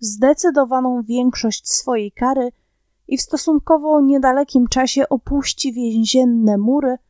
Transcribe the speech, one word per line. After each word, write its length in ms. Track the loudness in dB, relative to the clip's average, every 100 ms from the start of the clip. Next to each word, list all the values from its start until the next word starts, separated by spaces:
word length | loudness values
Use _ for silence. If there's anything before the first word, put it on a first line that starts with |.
zdecydowaną 1040 | -8 0 2 2 2 0 0 0 -2 -4
większość 680 | -4 -2 -2 -2 -4 -6 -6
swojej 400 | -6 -2 -4 -4
kary 400 | -4 -2 0 -4 -8 _ _ _ _ -8
i 100 | -6
w 40 |
stosunkowo 800 | -4 -4 0 0 2 0 2 2
niedalekim 680 | 4 4 2 2 0 2 2
czasie 420 | 0 -2 0 -2
opuści 640 | -2 -2 -4 -4 -6 -6
więzienne 840 | -4 -2 0 2 2 2 4 2 2
mury, 400 | 2 0 0 -4 _